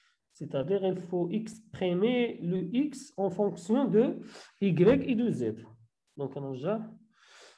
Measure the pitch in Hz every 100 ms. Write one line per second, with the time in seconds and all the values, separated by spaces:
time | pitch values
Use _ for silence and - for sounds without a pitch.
0 | _ _ _ - 143 143 139 196 190 180
1 | - 175 170 214 - - - - 185 175
2 | 226 247 233 - 170 185 - 240 302 -
3 | - - 196 175 202 - - 262 233 170
4 | 247 - - - - - 196 151 190 277
5 | 269 226 233 131 113 110 - - _ _
6 | _ - 135 147 135 127 160 220 - -
7 | _ _ - - -